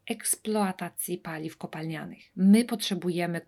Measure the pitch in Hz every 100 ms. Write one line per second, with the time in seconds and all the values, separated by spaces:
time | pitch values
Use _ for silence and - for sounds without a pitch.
0 | - 226 - - - 214 196 185 175 -
1 | - 180 - 160 156 - 170 160 160 156
2 | 147 - - - 190 214 240 220 - 185
3 | 175 175 175 170